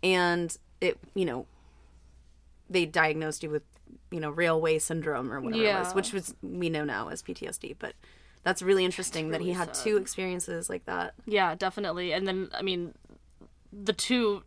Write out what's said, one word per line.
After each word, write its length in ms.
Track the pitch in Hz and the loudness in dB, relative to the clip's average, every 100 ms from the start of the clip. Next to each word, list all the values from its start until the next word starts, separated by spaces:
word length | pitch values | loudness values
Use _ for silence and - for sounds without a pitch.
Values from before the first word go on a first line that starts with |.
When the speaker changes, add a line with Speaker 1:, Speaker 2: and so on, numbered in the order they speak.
Speaker 1:
And 520 | 185 185 180 170 170 - - - | 4 4 4 2 0 -6 -14 -2
it, 160 | 185 - - | 0 0 -4
you 120 | - 180 | -2 0
know, 200 | 123 - - - - - - - - - - - - - | 0 -6 -14 -20 -20 -20 -20 -20 -20 -20 -20 -20 -20 -2
they 160 | 180 165 | 0 2
diagnosed 580 | 160 160 156 156 151 | 4 4 2 -2 -4
you 60 | 160 | -4
with, 140 | 151 - - - - - | -4 -6 -20 -20 -20 -10
you 80 | 175 | -6
know, 100 | 151 | -4
railway 500 | 151 170 160 160 156 | 2 4 4 4 2
syndrome 520 | - 165 156 139 127 | 2 -2 -2 -2 -2
or 80 | 123 | -4
whatever 240 | 233 226 | -2 2
it 160 | 214 196 | 4 4
was, 80 | 180 | 2
Speaker 2:
Yeah. 40 | |
Speaker 1:
which 200 | 190 190 | 0 -2
was, 200 | 196 180 - | -4 -6 -8
we 280 | 185 175 170 | -8 -2 0
know 140 | 160 | 0
now 260 | 151 104 104 | 0 -2 -4
as 120 | - | -8
P 120 | - | -8
T 140 | 180 - | -8 -8
S 100 | 180 | -8
D. 180 | - - | -10 -10
But 160 | - - - - - - | -10 -12 -20 -20 -20 -6
that's 180 | - 185 | -2 0
really 240 | 185 196 180 | 4 6 6
interesting 440 | 180 180 165 156 | 0 -4 -4 -2
Speaker 2:
That's 100 | 160 | -2
Speaker 1:
that 40 | |
he 80 | 175 | -2
Speaker 2:
really 140 | 180 170 | -2 -2
Speaker 1:
had 100 | - | -2
Speaker 2:
sad. 80 | |
Speaker 1:
two 140 | 220 208 | 2 2
experiences 720 | 190 - 190 180 180 170 165 | 0 -4 -2 -2 -4 -6 -4
like 160 | 185 - | -6 -4
that. 280 | 180 175 - - | -4 -4 -8 0
Speaker 2:
Yeah, 300 | 208 185 165 | 2 2 2
definitely. 580 | 190 202 196 175 180 | -4 -2 -4 -4 -2
And 120 | 165 190 | 0 0
then, 220 | 185 190 | -2 -4
I 80 | - | -4
mean, 320 | 190 180 175 - - - - - - - - | -2 -2 -4 -10 -20 -20 -20 -20 -20 -20 -20
the 200 | - 202 | -10 -4
two 500 | 190 - 247 226 202 | -2 2 4 4 0